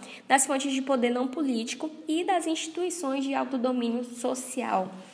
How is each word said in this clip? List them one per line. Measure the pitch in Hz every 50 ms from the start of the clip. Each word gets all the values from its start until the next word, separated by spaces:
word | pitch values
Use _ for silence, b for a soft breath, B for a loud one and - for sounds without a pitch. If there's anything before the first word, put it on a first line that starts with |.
| B B B B B
das | - 254 277 277
fontes | - 285 269 269 285 269
de | 262
poder | 269 269 277 254 233 240
não | 240 247 254
político | 262 262 349 302 269 254 226 226 254 - - - 311 311 - -
e | - 311 330 359
das | - 381 349 311
instituições | 320 320 311 - 320 320 349 349 359 339 - 339 269 269 277 269
de | 269 269
autodomínio | 262 262 247 269 254 233 254 254 254 233 233 226 247 247
social. | - - - - 247 262 254 - - - 254 226 226 208 190 185 185 185 B B B